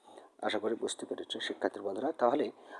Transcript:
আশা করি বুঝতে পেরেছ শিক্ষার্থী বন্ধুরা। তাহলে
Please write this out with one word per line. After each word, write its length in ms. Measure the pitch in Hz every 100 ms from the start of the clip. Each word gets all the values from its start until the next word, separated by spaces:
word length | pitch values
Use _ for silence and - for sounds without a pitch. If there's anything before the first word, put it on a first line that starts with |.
| - - - -
আশা 160 | 107 107
করি 160 | 110 113
বুঝতে 320 | - - -
পেরেছ 300 | - 92 -
শিক্ষার্থী 440 | - 139 101 -
বন্ধুরা। 320 | 101 101 139
তাহলে 400 | 160 123 143 120 - - -